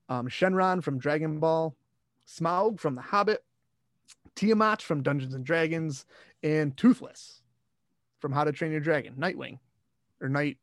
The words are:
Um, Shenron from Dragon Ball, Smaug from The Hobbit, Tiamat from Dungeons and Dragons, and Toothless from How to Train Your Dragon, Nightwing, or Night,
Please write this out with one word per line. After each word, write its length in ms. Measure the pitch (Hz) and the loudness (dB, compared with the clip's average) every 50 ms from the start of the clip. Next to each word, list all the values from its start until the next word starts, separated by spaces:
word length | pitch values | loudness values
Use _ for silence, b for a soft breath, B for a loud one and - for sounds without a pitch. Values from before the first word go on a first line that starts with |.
| b - | b -6
Um, 180 | 131 123 120 127 | -4 -4 -4 -4
Shenron 540 | - - - 185 185 185 185 185 185 185 165 | -4 0 0 2 4 4 2 2 2 0 0
from 160 | - 143 131 | -2 -4 -2
Dragon 400 | 120 147 147 156 160 160 156 156 | -2 0 0 0 0 -2 -2 0
Ball, 380 | 156 160 160 165 160 160 143 _ _ _ _ _ _ _ _ _ _ | 2 2 2 2 0 -2 -4 _ _ _ _ _ _ _ _ _ _
Smaug 540 | - - - 160 165 175 180 202 220 226 180 | -16 -8 -4 -2 0 2 2 2 2 0 0
from 160 | - 156 135 | -2 -4 -4
The 40 | 123 | -4
Hobbit, 440 | 123 - - 202 202 202 214 - - _ _ _ _ _ _ _ _ _ _ _ _ _ - _ _ - - | -6 -2 0 0 2 2 0 -2 -4 _ _ _ _ _ _ _ _ _ _ _ _ _ -20 _ _ -18 -8
Tiamat 480 | - - 208 220 214 220 214 214 208 - | -2 2 2 4 4 4 2 2 0 -2
from 200 | - 170 147 135 | -4 -2 -2 0
Dungeons 320 | 143 143 147 131 131 135 | 0 0 -2 -2 -6 -8
and 100 | 135 127 | -8 -4
Dragons, 600 | 131 165 165 165 160 160 165 160 156 143 131 - b b b b b b b - | 0 0 2 2 0 0 -2 -4 -4 -6 -8 -12 b b b b b b b -2
and 340 | 156 156 156 156 147 135 | 0 0 2 0 0 0
Toothless 680 | - - 240 247 - - - - - - - - - _ _ _ _ _ _ _ _ _ _ _ _ _ _ _ _ | 4 6 6 6 4 2 -16 -18 -18 -20 -20 -20 -20 _ _ _ _ _ _ _ _ _ _ _ _ _ _ _ _
from 120 | - 147 135 | -6 -4 0
How 120 | 143 151 | 0 0
to 80 | 151 147 | 0 0
Train 180 | - 175 160 156 | -2 -2 -2 -2
Your 80 | 156 | -2
Dragon, 340 | 143 160 160 147 123 107 123 131 | 0 0 0 0 0 -6 -8 -6
Nightwing, 400 | 151 185 - - 135 127 - 143 _ _ _ _ _ _ _ _ _ _ _ - | -4 -4 -4 -6 -10 -12 -14 -16 _ _ _ _ _ _ _ _ _ _ _ -8
or 80 | - 131 | -6 -2
Night, 300 | 135 143 147 147 - _ | 0 0 0 -2 -4 _